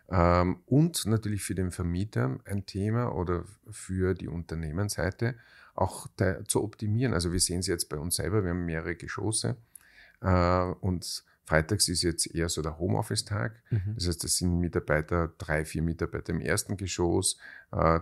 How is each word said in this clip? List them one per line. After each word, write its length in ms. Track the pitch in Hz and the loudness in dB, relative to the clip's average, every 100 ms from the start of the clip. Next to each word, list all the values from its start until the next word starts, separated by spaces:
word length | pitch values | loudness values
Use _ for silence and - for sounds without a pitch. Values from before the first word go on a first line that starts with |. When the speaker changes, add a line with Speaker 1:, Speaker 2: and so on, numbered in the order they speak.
| - | 0
Speaker 1:
ähm, 500 | 92 87 87 90 - - | 6 6 6 4 0 2
und 400 | 135 170 - 98 | 4 4 2 0
natürlich 380 | 110 104 104 | 0 0 -4
für 120 | - 95 | -4 -2
den 160 | 90 | -2
Vermieter 680 | - 85 87 107 117 131 131 | -2 -2 -2 -2 -2 -2 -4
ein 220 | - 101 - | -6 -6 -4
Thema 500 | 98 104 117 120 82 | -4 0 0 0 -2
oder 300 | 87 87 87 - - | 0 -2 -4 -14 -18
für 460 | 101 - 92 92 90 | -14 -6 0 2 0
die 120 | 78 | -4
Unternehmensseite 1080 | 85 80 80 78 82 104 - 82 - 117 127 - - - - | -6 -6 -6 -4 -2 -2 -2 -2 0 -4 -4 -14 -20 -10 -2
auch 320 | 95 - - - | -2 -2 -8 0
da, 260 | 95 - | 0 0
zu 180 | - - | -2 0
optimieren. 520 | 104 - 107 110 131 | -2 -4 -2 2 2
Also 180 | 87 87 | 2 2
wir 80 | 87 | 0
sehen's 280 | - 90 92 | 0 0 0
jetzt 200 | 85 - | -2 -2
bei 100 | 73 | -6
uns 180 | 82 - | -4 -2
selber, 280 | 80 107 | 0 0
wir 60 | 92 | 0
haben 160 | 87 87 | -2 -2
mehrere 300 | 80 85 82 | -2 -4 -6
Geschosse, 600 | - - 104 110 120 123 - - _ - - _ | -8 -6 -4 -2 -2 -4 -10 -20 _ -20 -20 _
äh, 520 | 95 90 87 90 90 - | 2 4 6 4 0 -2
und 420 | 98 87 - - - _ - | -2 -2 -4 -12 -14 _ 2
freitags 420 | 78 80 107 - | 4 4 2 2
ist 140 | 87 | 2
jetzt 300 | 87 78 - | 0 0 -2
eher 140 | 82 85 | -2 -2
so 140 | 80 | -2
der 160 | 78 78 | -4 -2
Homeoffice-Tag. 840 | 92 104 107 110 - 101 117 110 - | 0 0 0 -4 -2 -4 -4 -8 -2
Speaker 2:
Mhm. 240 | 110 95 110 | -2 -2 -2
Speaker 1:
Das 120 | 87 | -2
heißt, 160 | 85 | -2
das 140 | - - | -2 0
sind 220 | 90 87 | 2 2
Mitarbeiter, 760 | 87 87 - 76 76 87 82 - | 2 0 0 0 2 0 0 -4
drei, 280 | - 78 78 | -2 -2 -2
vier 160 | 80 | -2
Mitarbeiter 500 | 82 80 82 - - | -2 -2 -4 -4 -4
im 100 | 82 | -4
ersten 360 | 67 101 - 98 | -2 -2 -2 -6
Geschoss, 600 | 92 - 87 92 95 - - - - | -4 0 2 2 0 -4 -12 -20 -6
äh, 280 | 104 82 82 | 2 4 2